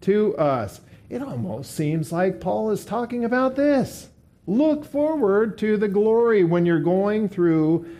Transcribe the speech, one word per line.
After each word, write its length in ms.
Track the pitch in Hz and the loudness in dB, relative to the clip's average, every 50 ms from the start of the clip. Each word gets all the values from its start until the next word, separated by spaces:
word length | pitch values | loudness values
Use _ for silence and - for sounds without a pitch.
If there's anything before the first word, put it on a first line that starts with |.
to 340 | - - 202 208 214 208 - - | -2 0 2 2 2 2 0 0
us." 420 | 160 147 135 123 110 95 - - - - - - - - | 0 0 0 0 -4 -6 -10 -16 -20 -20 -20 -20 -18 -12
It 100 | - 247 | -10 -8
almost 520 | 277 277 180 120 117 185 107 120 139 - - | -8 -8 -8 -8 -6 -6 -8 -10 -10 -12 -6
seems 380 | - 156 147 156 165 156 - | -4 -2 -2 -2 -2 -4 -4
like 300 | 165 170 185 190 185 185 | -2 -2 -2 -2 -2 -4
Paul 300 | - 180 208 214 220 220 | -4 -4 -4 -2 -2 -2
is 160 | 208 - - | -2 -4 -4
talking 360 | - 196 233 240 233 240 240 233 | -6 -6 -6 -6 -6 -6 -4 -4
about 320 | 226 247 254 262 262 262 | -2 0 0 0 0 0
this. 540 | 277 285 294 285 269 202 - - - - - - _ _ _ _ _ _ | 0 2 2 2 2 0 -2 -6 -12 -18 -20 -20 _ _ _ _ _ _
Look 400 | - 190 240 294 320 302 294 294 | -2 0 2 2 2 2 0 -4
forward 720 | - - 285 294 311 320 302 247 196 196 208 220 220 180 - | -6 -2 0 0 0 0 0 0 2 2 2 2 0 -2 -4
to 180 | 214 214 214 | -2 0 0
the 120 | 202 220 214 | 0 0 0
glory 540 | 190 202 208 220 220 233 233 233 226 208 180 | 0 2 2 4 4 4 4 4 4 4 4
when 220 | 165 170 175 175 | 4 2 2 2
you're 160 | 175 170 160 | 2 2 2
going 480 | 147 170 180 190 196 208 208 214 220 196 | 2 2 2 2 0 0 0 0 -2 -2
through 580 | 196 185 175 170 160 160 156 156 165 160 165 - - - | -2 0 2 2 4 4 4 2 2 0 0 -4 -14 -20